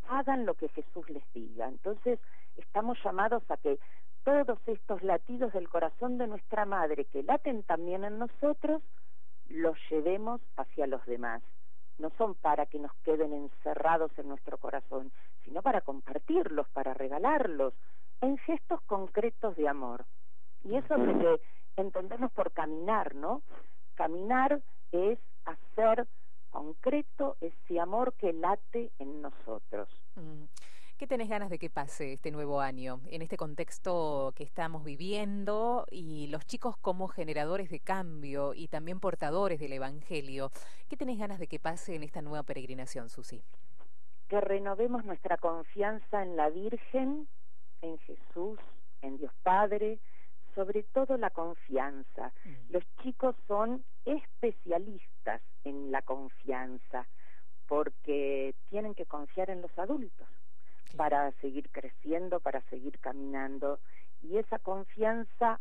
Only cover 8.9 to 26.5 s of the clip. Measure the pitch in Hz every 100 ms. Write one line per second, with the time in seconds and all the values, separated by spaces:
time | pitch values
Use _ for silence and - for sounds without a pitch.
8.9 | - - - - - - 156 165 156 -
9.9 | 156 151 196 220 240 - - 135 - 139
10.9 | 131 123 120 120 117 - - - - -
11.9 | - 156 - 220 185 156 147 147 151 147
12.9 | - - 156 156 147 143 - 151 151 160
13.9 | 165 160 - 143 139 - 131 147 143 -
14.9 | 135 131 - - - - 151 196 220 -
15.9 | 135 127 139 - 330 339 151 139 - 135
16.9 | 131 135 147 226 302 226 151 135 - -
17.9 | - - - 262 277 - 330 - 339 -
18.9 | 202 190 - 226 - 220 175 147 143 127
19.9 | 120 - - - - - - - 233 -
20.9 | 294 240 - 170 160 - - - - 196
21.9 | 185 185 233 247 - 180 - 156 156 175
22.9 | 220 147 - 156 254 - - - - -
23.9 | - 165 170 196 254 269 294 - - -
24.9 | 175 196 233 - - - 165 - - 220
25.9 | 226 240 - - - -